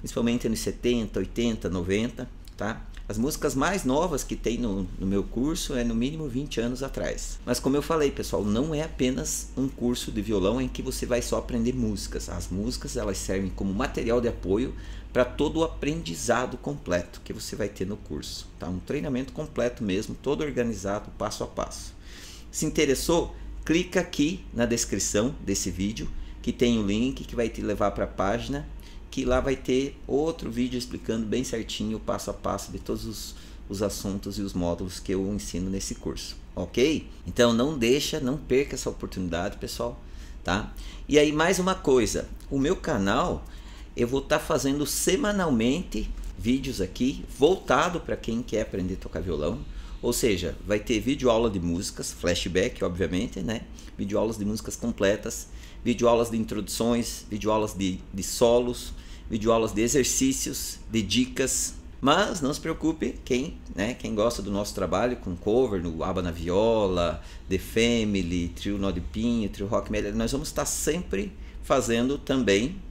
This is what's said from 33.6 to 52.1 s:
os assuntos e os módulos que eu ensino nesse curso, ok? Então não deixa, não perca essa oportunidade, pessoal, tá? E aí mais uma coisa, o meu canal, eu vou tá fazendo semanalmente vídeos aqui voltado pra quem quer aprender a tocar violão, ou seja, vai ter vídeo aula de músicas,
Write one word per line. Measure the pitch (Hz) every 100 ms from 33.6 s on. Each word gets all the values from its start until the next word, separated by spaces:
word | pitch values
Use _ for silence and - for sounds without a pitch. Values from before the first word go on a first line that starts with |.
| -
os | 98
assuntos | 101 - 104 98 98 98
e |
os | 98
módulos | 92 87 85 92 -
que | -
eu | 95 95
ensino | 104 - 85 92
nesse | 95 -
curso, | - - - - - -
ok? | - 92 - 135 139 - - -
Então | 90 120
não | 113 135 156
deixa, | 113 139 147 160
não | 131 147
perca | - 123 143
essa | 131 -
oportunidade, | - 101 - 92 85 95 -
pessoal, | 127 - 120 123 - - - -
tá? | - 98 - - - - -
E | 143
aí | 151
mais | 151 165 185
uma | 185
coisa, | 185 - 127 104 85 - - -
o | 139
meu | 135 185
canal, | - 135 98 113 170 82 - - - - - -
eu | 120
vou | 135
tá | 135 156
fazendo | - 156 135 143
semanalmente | 143 - - 185 214 202 175 120 117 151 180 - - - - -
vídeos | 95 131 139 117
aqui | 87 - 127 135 - -
voltado | 139 190 - 131 165 175
pra | - 110
quem | - 113
quer | 123 110
aprender | 110 104 90
a | 92
tocar | - -
violão, | 87 78 76 127 147 - - -
ou | 117
seja, | 120 123 92 87 80 85
vai | 104
ter | - 113
vídeo | 107 147 127
aula | 113 117
de | 98
músicas, | 85 85 107 - -